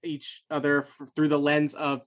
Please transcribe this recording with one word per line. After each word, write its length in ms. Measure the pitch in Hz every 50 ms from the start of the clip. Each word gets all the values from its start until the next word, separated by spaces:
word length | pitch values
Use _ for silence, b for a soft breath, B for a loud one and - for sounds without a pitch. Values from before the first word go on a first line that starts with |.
| -
each 400 | 170 151 139 - - - - _ -
other 320 | 156 147 131 147 143 143 139
f-, 260 | - - - 143 127 -
through 140 | - 156 147
the 100 | 151 143
lens 360 | 143 147 147 151 151 143 -
of 280 | - 156 143 139 131 -